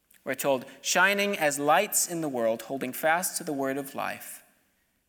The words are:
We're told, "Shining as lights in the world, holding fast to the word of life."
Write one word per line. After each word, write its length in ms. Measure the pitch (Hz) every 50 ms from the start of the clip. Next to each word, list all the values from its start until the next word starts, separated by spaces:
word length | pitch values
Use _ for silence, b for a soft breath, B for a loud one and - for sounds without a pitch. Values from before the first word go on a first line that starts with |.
| _ _ _ _ -
We're 100 | - 127
told, 300 | - - 143 135 123 - B B B
"Shining 560 | B - - 180 185 196 202 202 202 202 202
as 200 | - 156 147 135
lights 520 | 143 143 147 160 185 214 - - - - -
in 100 | 175 170
the 80 | 160 147
world, 340 | 127 120 113 113 113 113 -
holding 280 | - 139 131 123 131
fast 460 | 127 - - 156 160 175 185 - -
to 60 | - 175
the 100 | 165 147
word 240 | 135 135 135 135
of 180 | 143 135 135 -
life." 480 | 110 98 95 101 - - - - - - _ _ _ _ _ _ _ _ _ _ _ _